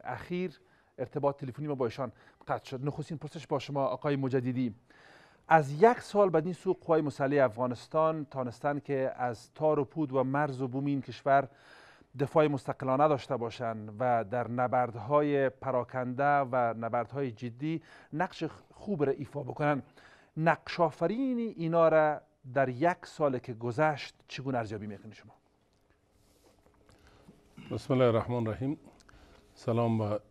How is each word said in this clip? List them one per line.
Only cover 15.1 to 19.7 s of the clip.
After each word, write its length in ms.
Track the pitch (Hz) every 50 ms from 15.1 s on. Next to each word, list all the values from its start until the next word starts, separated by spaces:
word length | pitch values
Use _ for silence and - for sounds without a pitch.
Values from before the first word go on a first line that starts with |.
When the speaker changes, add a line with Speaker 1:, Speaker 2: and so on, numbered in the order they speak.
| 147 147 151 147 143 139 135 127
Speaker 1:
پراکنده 880 | 127 - - 135 127 123 120 - - 131 127 123 123 120 143 143 143 143
و 340 | 139 123 120 127 120 117 110 113
نبردهای 520 | 113 117 113 123 117 - 127 139 143 131
جدی 500 | 113 104 127 123 117 120 143 156 165 156 - - - - - - -
نقش 300 | 151 180 185 - - 165 151 - - - _ -
خوب 300 | - - 208 202 151 143
را 80 | 135
ایفا 320 | 135 - 143 - - 143 135
بکنن. 380 | 123 123 - 151 147